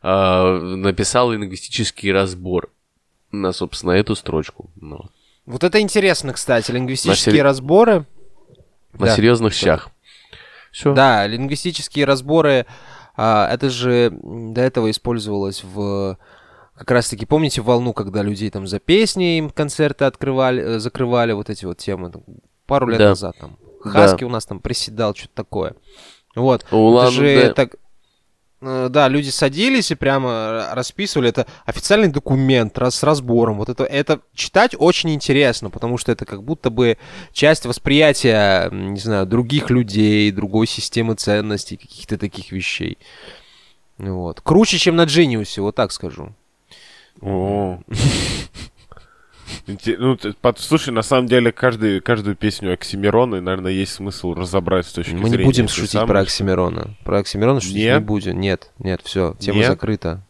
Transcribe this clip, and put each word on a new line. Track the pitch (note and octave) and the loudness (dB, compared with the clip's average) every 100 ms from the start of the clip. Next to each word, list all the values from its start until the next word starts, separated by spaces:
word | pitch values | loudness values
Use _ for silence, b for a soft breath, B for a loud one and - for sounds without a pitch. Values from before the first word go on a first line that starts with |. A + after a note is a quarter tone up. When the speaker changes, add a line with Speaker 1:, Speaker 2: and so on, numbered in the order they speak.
Speaker 1:
э, | - F#2+ F#2+ F#2 F#2 F#2 | 0 2 4 4 2 0
написал | F2+ F#2+ G2 F#2 G2 B2 B2 | -4 -2 -2 -2 0 2 0
лингвистический | A2 G2+ F#2 - - G#2+ - G2+ | -2 -6 -12 -10 -6 -6 -4 -2
разбор | F#2+ F#2+ F#2 F#2 F2+ - _ _ _ _ _ _ | 0 0 -4 -4 -4 -4 _ _ _ _ _ _
на, | G2+ F#2 | -6 -4
собственно, | F2+ F2+ - F2+ | -4 -8 -6 0
эту | F2+ G#2 G#2 | 0 2 -4
строчку. | - D#2 D2+ _ - - | -4 -6 -6 _ -20 -20
Ну. | D#2 D2 F#2 _ _ _ - | -18 -18 -20 _ _ _ -14
Speaker 2:
Вот | B2 | -4
это | F3+ G#3+ | 0 0
интересно, | G#3 G#3 F#3+ D#3+ C#3 | 0 2 2 0 -4
кстати, | B2 - A#2+ A2 | -8 0 0 0
лингвистические | B2 B2+ C3 - G3 - | -4 -4 -2 0 2 4
Speaker 1:
На | D3 | 4
сер-, | C#3 | 4
Speaker 2:
разборы. | C3 C3 F#3 A#3 F#3+ C#3+ - - - _ - _ _ _ - | 0 2 4 6 2 -2 -18 -20 -20 _ -20 _ _ _ -2
Speaker 1:
на | G#2+ | 2
Speaker 2:
Да. | G#2+ | 4
Speaker 1:
серьезных | A2 A#2+ A2+ | 4 4 2
щах. | - F#2 D#2+ - _ b b b b b b b | 0 0 0 -4 _ b b b b b b b
Все. | - C#3+ C3+ | -2 2 4
Speaker 2:
Да, | C3+ A2 G2+ | 4 4 0
лингвистические | A#2 C3+ C#3+ F3+ D#3+ - D3 C#3 | -4 -6 -4 -6 -6 -6 -2 0
разборы, | C#3 C3 D#3+ D3+ C3 A#2 B B B B - | 0 2 2 4 2 0 B B B B -2
а, | A2+ G#2+ G2 | 2 2 2
это | B2 C3+ | 0 -2
же, | B2 B2 A#2+ A#2+ | -2 0 2 2
м, | - - A2+ A2+ A2+ | 0 -14 -12 -8 -2
до | |
этого | C3 B2+ A2 | 0 0 -2
использовалось | A2 A#2+ A#2+ G#2 G2+ G2 F#2+ | -2 -4 -4 -4 -4 -4 -6
в, | F#2 F#2+ G2+ G2 G2 F#2+ b b b b b _ | -12 -6 -4 -2 -4 -6 b b b b b _
как | - | 0
раз-таки, | B2 - G#2 A2+ | 0 0 -8 -2
помните | D#3 D3+ B2+ | 0 0 -2
волну, | A2 A#2+ B2 | 0 0 0
когда | A2 G2 G2+ | -6 -6 -4
людей | G2+ G2+ G#2 | -4 -4 -6
там | G2+ F#2+ | -8 -8
за | G2 | -8
песни | - F#3 A3 F#3+ F3+ E3 | 2 2 2 0 0 0
им | D3+ | -2
концерты | - D3 - D3 C#3 C#3 | -4 -6 -2 -2 0 -2
открывали, | - C3+ C3 C3 B2+ | -2 -4 0 0 0
э, | F#2 A2+ | -2 -4
закрывали, | A2+ - B2 A#2+ A#2 | -6 -4 -2 0 0
вот | G#2 G#2+ | -2 -6
эти | G#2 F#2 | -10 -10
вот | F2 | -8
темы, | - F#2+ F2 | -8 -8 -10
там, | E2 - - _ _ - | -14 -20 -20 _ _ -2
пару | C#3 A#2 | 0 2
лет | A2+ | 4
Speaker 1:
Да. | G#2 | 4
Speaker 2:
назад | F#2+ G2 - | 4 -4 -12
там. | C2+ - - - G#2 | -20 -20 -20 -16 -2
Speaker 1:
Да. | |
Speaker 2:
Хаски | G#2 G2+ F2+ | 6 6 6
у | B2 | -2
нас | A#2 - | -6 -8
там | G2 | -12
приседал, | - A#2+ - G#2+ G#2+ | -8 -6 -6 -4 -4
что-то | G2+ - - | -4 -12 -12
такое. | - - D#2+ - b b b b _ - | -8 -6 -6 -10 b b b b _ 0
Вот. | B2+ A#2+ - | 2 2 2
Speaker 1:
Улан | A2 A2 A#2+ B2 | 4 6 8 6
Speaker 2:
Это | |
же | B2+ C#3+ | 4 4
Speaker 1:
Удэ. | C#3 A#2+ | 6 4
Speaker 2:
так, | - B2 - - _ _ _ _ _ _ _ | 2 -2 -4 -20 _ _ _ _ _ _ _
э, | C3 C3 B2+ | -8 -4 0
да, | C#3 C3+ | 4 4
люди | C#3+ C#3 | 2 -2
садились | - C#3 C#3+ A#3+ C4 - | -2 -2 2 2 2 0
и | D#3 | -2
прямо | C3+ C#3 B2+ | 0 0 0
ра-, | A2+ A2 A2+ G2+ B2 | -2 -4 -4 -4 -6
расписывали. | - - G3+ D3+ B2 | -6 -6 -4 0 0
Это | - A#2 B - | 0 -6 B -10
официальный | - - G#3 G3+ | -8 0 4 4
документ | C#3 - C3+ C3 C3 A2 - | 0 0 2 4 4 2 0
раз-, | B2+ - | -2 0
с | |
разбором. | D3 D3 B2 A#2 A#2 G#2 | 0 0 2 2 2 0
Вот | A2 | -6
это, | B2 C3+ | -4 -2
это | C#3 D3 D3+ _ - | -2 -2 -2 _ -10
читать | - F#3+ A#3+ - | 0 2 2 4
очень | D#3+ - E3 | 2 2 -2
интересно, | D3+ - C#3 C#3 A#2 G#2 | -4 0 2 2 0 -8
потому | A2+ A#2 A#2+ | -8 -6 -4
что | - | -2
это | A2 - | -4 -4
как | G2+ | -12
будто | A#2 D#3+ B2+ | -10 -4 -4
бы | A2+ A#2+ A2 B B B | 2 2 0 B B B
часть | - D3 D#3+ C3+ | 2 4 4 -2
восприятия, | - C#3+ C#3 D3+ C3+ B2+ A2 G2+ F#2+ F2 | -6 0 4 4 4 4 4 4 4 0
м, | G2 F#2+ G2 | -4 -8 -6
не | |
знаю, | G#2+ G#2 F#2+ | -2 -2 2
других | A#2 A#2+ D3 - | 0 0 -2 2
людей, | B2 A2+ G2+ G#2+ G#2+ G#2 | 0 2 2 4 4 2
другой | G2 G2 A2 A2+ | 0 -2 0 0
системы | - - A#2 A2+ A2 | -2 -4 -2 -2 -2
ценностей, | - G#2 G#2+ G#2 - G#2+ | 0 0 0 -6 -6 -14
каких-то | - - - G#2 | -18 -20 -10 -6
таких | G#2 G2+ - | -6 -10 -10
вещей. | F#2+ - - E2 - B B B B B B B B _ - | -8 -6 -6 -8 -10 B B B B B B B B _ -12
Вот. | G2 F#2 F2 - | -8 -6 -8 -8
Круче, | - E3+ A3 F3+ | 2 4 4 2
чем | F#3 E3+ | 2 4
на | E3 | 4
Джениусе, | D3+ D3+ A2+ G2+ - | 4 2 2 -4 -4
вот | G2+ - | -4 -2
так | G#2 | -4
скажу. | - F2+ - - G#2 _ _ _ b b b b _ | -4 -12 -12 -16 -18 _ _ _ b b b b _
Speaker 3:
О. | G2 F#2+ G2 G2+ G2 F2 - | -6 -4 -2 -2 -4 -6 -8
<laughs> | A2 C3 - - - - - - _ - B B B B B B B - | 0 0 0 -4 -6 -10 -16 -20 _ -20 B B B B B B B -12
Инте-, | G2+ A2+ F#2 | -8 -4 0
ну, | B2+ B2 | 0 0
т-, | G#2 G2+ | -4 -2
под-, | B2+ A2 | -2 -2
слушай, | - D#3+ - | 0 0 0
на | A2+ | -2
самом | A2 C3 B2 | 2 0 4
деле, | B2 A#2 | 4 4
каждый, | - B2+ A2+ A2 G2 | 2 -2 0 0 0
каждую | - A2+ G2+ F#2+ | 0 -2 -2 -2
песню | G#2+ - G2 | -2 -2 -4
Оксимирона, | F2+ - G2 G2+ A2+ B2 G2 | -4 -6 -2 2 2 2 -2
наверное, | F2+ F#2+ F#2 | -4 -4 -2
есть | F#2+ G2 | -2 -4
смысл | - G2 - F2+ E2+ | -6 -10 -8 -8 -6
разобрать | F2+ F#2+ F2 F#2 F2+ | -2 -2 0 -2 -2
с | |
точки | - F2 | -8 -6
Speaker 2:
Мы | E2+ G#2+ | -2 0
не | |
Speaker 3:
зрения | A#2+ C3 | 2 4
Speaker 2:
будем | B2 A2 | 4 0
Speaker 3:
этой | |
Speaker 2:
шутить | - G2+ | -2 -2
Speaker 3:
самой | G#2 A2+ | -2 2
Speaker 2:
про | G2 | 2
Speaker 3:
ш- | |
Speaker 2:
Оксимирона. | G2 - G2 F#2 F2 E2 D#2 G#2 | 0 -2 -2 0 -2 -4 -10 -12
Про | - G2 | -4 -2
Оксимирона | G2 G2+ A2+ C#3 | -2 -2 0 0
шутить | F#2+ G2+ | -2 -2
Speaker 3:
Нет? | A2 C3+ | 2 2
Speaker 2:
не | G#2 | 0
будем. | G#2 G2 F2 | -4 -4 -4
Нет, | G2 F2+ - _ | -2 -4 -6 _
нет, | F#2+ F2+ | -6 -6
все, | - F#2+ F2 - | -4 -2 -2 -2
тема | G#2 G2+ | -2 2
Speaker 3:
Нет? | A#2+ | 2
Speaker 2:
закрыта. | C#3+ - G#2 E2+ F2 | 0 -4 -4 -6 -8